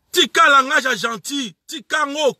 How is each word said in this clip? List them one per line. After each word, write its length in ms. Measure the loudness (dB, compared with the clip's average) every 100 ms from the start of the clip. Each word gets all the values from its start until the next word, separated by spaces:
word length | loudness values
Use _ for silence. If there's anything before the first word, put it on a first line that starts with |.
| _
Tika 360 | -2 0 2 4
langage 340 | 4 4 0
ya 120 | 0 -4
gentil. 580 | -6 -8 -8 -8 -8 -12 -18
Tika 400 | -16 -6 -4 -4
ngo, 280 | -2 -2